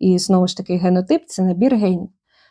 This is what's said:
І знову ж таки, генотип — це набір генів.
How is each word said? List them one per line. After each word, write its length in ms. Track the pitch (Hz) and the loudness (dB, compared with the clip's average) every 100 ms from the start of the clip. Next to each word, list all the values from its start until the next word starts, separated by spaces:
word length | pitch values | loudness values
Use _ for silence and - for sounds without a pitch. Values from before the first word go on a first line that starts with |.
І 200 | 190 180 | 0 2
знову 280 | 180 185 180 | 2 2 0
ж 100 | - | -4
таки, 200 | 190 180 | -6 -2
генотип — 480 | 180 180 185 320 - | 0 0 0 -2 -4
це 160 | - | -4
набір 320 | 185 175 247 247 | -2 0 0 2
генів. 340 | 202 180 - _ _ _ _ | 0 -2 -6 _ _ _ _